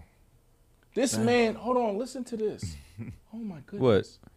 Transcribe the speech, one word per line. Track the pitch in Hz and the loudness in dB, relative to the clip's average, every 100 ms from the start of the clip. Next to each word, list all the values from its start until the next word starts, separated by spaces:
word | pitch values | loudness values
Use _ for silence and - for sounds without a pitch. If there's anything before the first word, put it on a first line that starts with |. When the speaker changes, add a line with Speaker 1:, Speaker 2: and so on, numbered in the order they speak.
| - _ _ _ _ _ _ _ _ | -10 _ _ _ _ _ _ _ _
Speaker 1:
This | - 254 | 0 0
Speaker 2:
Damn. | 220 226 | 2 4
Speaker 1:
man, | 240 226 220 | 4 4 0
hold | 226 254 | 0 0
on, | 233 196 | 2 -2
listen | 247 269 | -4 -8
to | 247 226 | -8 -2
this. | 214 110 87 73 69 98 | -2 -2 -6 -10 -14 -14
Speaker 2:
<laughs> | 117 - - | -14 -14 -16
Speaker 1:
Oh, | 220 | -10
my | 220 160 | -10 -10
Speaker 3:
What? | - | -10
Speaker 1:
goodness. | 202 127 98 - - - | 0 4 4 2 -8 -20